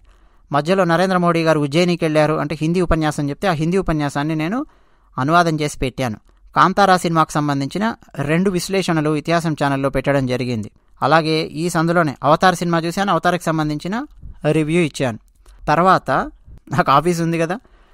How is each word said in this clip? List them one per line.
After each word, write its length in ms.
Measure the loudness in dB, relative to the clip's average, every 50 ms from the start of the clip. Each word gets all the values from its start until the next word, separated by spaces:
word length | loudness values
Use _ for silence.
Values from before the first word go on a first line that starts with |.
| _ _ _ _ _ _ _ _ _ -4 -2
మధ్యలో 320 | -2 0 2 2 2 2
నరేంద్ర 320 | 2 2 2 2 2 2
మోడీ 260 | 2 2 2 2 2 2
గారు 160 | 2 2 2
ఉజ్జయినికి 440 | 0 0 2 2 2 2 0 0 0
వెళ్ళారు 300 | 0 2 2 2 2 0
అంటే 240 | -2 -4 -4 -4 -4 -2
హిందీ 180 | 0 0 0
ఉపన్యాసం 500 | 0 0 0 0 0 0 -2 -2 -4 -4
చెప్తే, 180 | -4 -4 -2 -2
ఆ 40 | -2
హిందీ 260 | 0 0 0 0 0
ఉపన్యాసాన్ని 580 | 0 0 -2 -2 -2 -2 -4 -4 -4 -2 -2
నేను 300 | -4 -4 -4 -4 -6 -6 -8 _ _ _ _ _ _ _ _ _ -4
అనువాదం 420 | 0 2 4 4 4 2 0 -2
చేసి 180 | -2 -4 -4 -4
పెట్టాను. 400 | -6 -6 -4 -4 -4 -4 -6 -8 _ _ _ _ _ -2 2
కాంతారా 400 | 4 4 4 4 4 4 4 4
సినిమాకు 360 | 4 2 2 2 2 0 0 0
సంబంధించిన 640 | -2 -2 0 0 -2 -4 -4 -4 -4 -4 -4 -6 -8 _ -12 -8 -6
రెండు 320 | -2 0 0 0 0 0
విశ్లేషణలు 600 | 0 -2 -2 -2 -2 -2 0 0 0 0 0 0 -2
ఇతిహాసం 360 | -2 -2 0 -2 0 0 -2 -2
ఛానల్లో 360 | -2 0 0 0 0 -2 -2
పెట్టడం 360 | -2 -2 0 0 0 0 0
జరిగింది. 440 | 0 -2 -2 -2 -2 -4 -4 -6 -8 -12 _ _ _ -8 -4 0
అలాగే 340 | 2 4 4 4 2 0 -2 -2
ఈ 260 | -4 -6 -6 -4 -2
సందులోనే 480 | 0 0 0 2 2 2 0 0 -2 -2 2
అవతార్ 320 | 2 2 4 4 2 2
సినిమా 240 | 2 0 0 0 0
చూశాను, 320 | 0 -2 -4 -4 -2 0 0
అవతార్కి 320 | 0 0 0 -2 -2 -2
సంబంధించిన 600 | -2 -2 -2 -2 -4 -4 -6 -6 -6 -6 -8 -8 -10 -14 -18 -20 -20 -12 -6 -2 -2
రివ్యూ 300 | 0 0 0 0 0 0 0
ఇచ్చాను. 360 | 0 -2 -4 -4 -4 -4 -6 _ _ _ _ _ -20 -20 -8 -4 0
తర్వాత 420 | 2 2 4 4 4 2 2 0 -2 -2 -4 -6 -10 -18 _ -20 -20 -20 -12 -4
నాకు 200 | -2 0 2 4
ఆఫీస్ 300 | 4 4 4 2 0 0
ఉంది 180 | -2 -2 -2 -2
కదా, 180 | -2 -4 -4 -8 -12 _ _ _ _ _